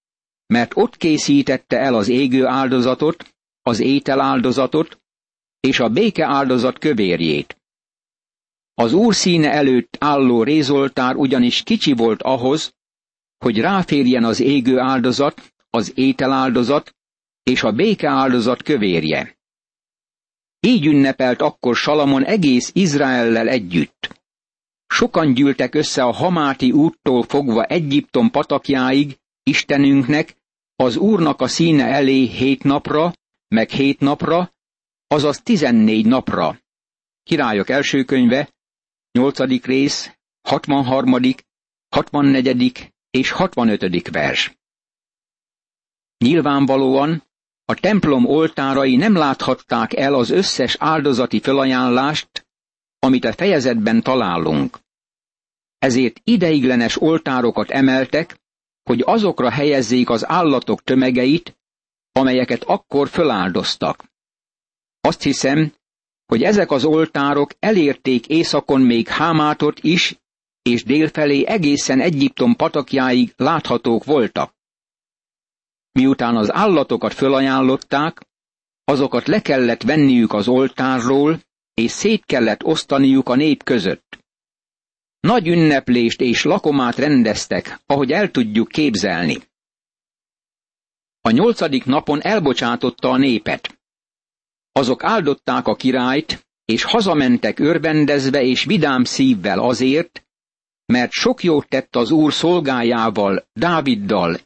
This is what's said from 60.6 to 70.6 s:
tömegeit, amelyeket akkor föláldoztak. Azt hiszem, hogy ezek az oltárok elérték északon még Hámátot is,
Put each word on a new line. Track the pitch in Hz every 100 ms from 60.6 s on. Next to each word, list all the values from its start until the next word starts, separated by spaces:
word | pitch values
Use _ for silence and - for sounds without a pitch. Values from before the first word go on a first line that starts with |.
| - 104
tömegeit, | - 131 127 127 127 165 - - _ _ _ _ _
amelyeket | - 131 127 123 117
akkor | - 196 - 139 139
föláldoztak. | - 160 107 92 87 - - 76 - - _ _ _ _ _ _ _ _ _
Azt | 147 170
hiszem, | 147 135 135 143 156 - _ _ _ _ _
hogy | 117
ezek | 160 208 170
az | 139
oltárok | 147 156 160 151 139 143 143 -
elérték | 208 214 147 131 - 127 -
északon | 160 165 147 - 135
még | 127 117 113
Hámátot | - 160 160 151 151 147 -
is, | 156 175 - - _ _ _ _